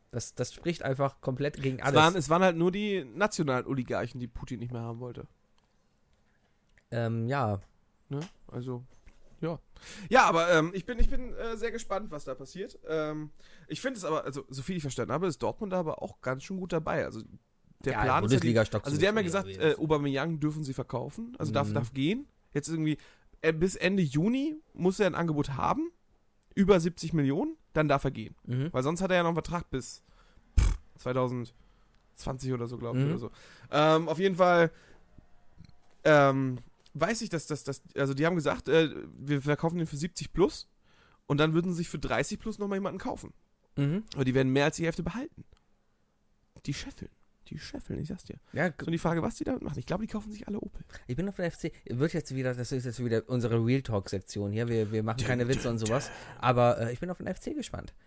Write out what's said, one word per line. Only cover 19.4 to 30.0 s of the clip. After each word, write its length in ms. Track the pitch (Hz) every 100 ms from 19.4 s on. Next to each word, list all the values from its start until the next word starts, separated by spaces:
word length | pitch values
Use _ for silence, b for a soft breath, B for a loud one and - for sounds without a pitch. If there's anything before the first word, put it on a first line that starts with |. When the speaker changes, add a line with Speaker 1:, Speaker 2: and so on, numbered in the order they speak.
Speaker 1:
auf 60 | 190
jeden 120 | 190
Speaker 2:
äh, 120 | 156
Speaker 1:
Fall. 100 | 143
Speaker 2:
Aubameyang 560 | 151 151 143 135 160 160
dürfen 240 | 151 151
sie 80 | 143
verkaufen. 640 | 135 131 120 127 175 233 247
Also, 140 | 104
darf, 160 | 110 107
Speaker 1:
Mhm. 60 |
Speaker 2:
darf 180 | 107 117
gehen. 340 | 131 143 233 285 _ _
Jetzt 140 | 147 143
irgendwie, 280 | 165 156 147 b b b -
äh, 100 | 160
bis 240 | 160 185 -
Ende 260 | - 196
Juni 540 | 156 143 190 262 285 311 -
muss 260 | - 175 190
er 60 | 196
ein 60 |
Angebot 360 | 151 170 147 143
haben. 400 | 131 - 208 339 - _ _ _ _ _
Über 260 | - 190 196
siebzig 320 | 170 - 165
Millionen, 440 | 160 135 143 302 320 _
dann 120 | 165 156
darf 180 | 139
er 60 | 139
gehen. 240 | 123 107 -
Speaker 1:
Mhm. 260 | - 123 143
Speaker 2:
Weil 100 | 131
sonst 200 | 131 170
hat 80 | 190
er 80 | 180
ja 40 |
noch 40 | 170
einen 80 | 170
Vertrag 320 | 147 170 -
bis, 340 | 131 - -